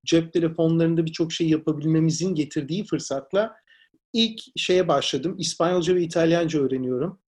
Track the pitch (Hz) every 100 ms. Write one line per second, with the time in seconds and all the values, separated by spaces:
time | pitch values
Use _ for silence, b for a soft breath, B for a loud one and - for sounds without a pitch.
0 | - 165 165 180 165 165 165 165 165 165
1 | 160 - 165 - 165 156 156 147 156 160
2 | 160 160 185 160 143 156 135 180 208 156
3 | - 135 - 190 220 b b b b _
4 | _ 233 226 220 - - - 180 170 139
5 | - 139 160 190 160 - 170 180 165 180
6 | 170 170 165 170 165 156 131 131 127 127
7 | 165 196 _